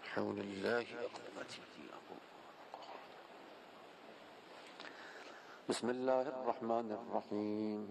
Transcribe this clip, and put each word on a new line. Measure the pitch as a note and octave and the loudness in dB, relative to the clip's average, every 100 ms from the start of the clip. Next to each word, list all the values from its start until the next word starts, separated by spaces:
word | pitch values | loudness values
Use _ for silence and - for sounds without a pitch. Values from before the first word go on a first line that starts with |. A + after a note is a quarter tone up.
| - | 0
حول | - G#2 G#2 | 2 2 2
الله | G2+ G2 G2+ A#2+ A#2 A#2+ A#2+ | 0 0 4 4 2 -4 -4
أقوى. | - - - B2+ - - - D2 - - - - - - - - - - - - - - - - - - - - - - - - - - - - - - - - - - - - - - | -4 -8 -6 -6 -8 -10 -12 -10 -12 -10 -12 -12 -16 -16 -14 -12 -10 -10 -10 -12 -14 -14 -14 -14 -14 -16 -16 -16 -16 -14 -14 -14 -16 -14 -14 -14 -10 -10 -8 -10 -10 -12 -12 -12 -8 0
بسم | A#2+ A2+ | 4 4
الله | B2 C3 C3 | 4 8 8
الرحمن | C3 C3 B2+ - A2+ A#2 A2+ A2 | 6 4 2 4 6 6 6 -2
الرحيم. | A#2 G#2+ - G#2 G#2 G#2+ G#2+ G#2 G#2 | 2 2 4 2 4 4 4 2 -2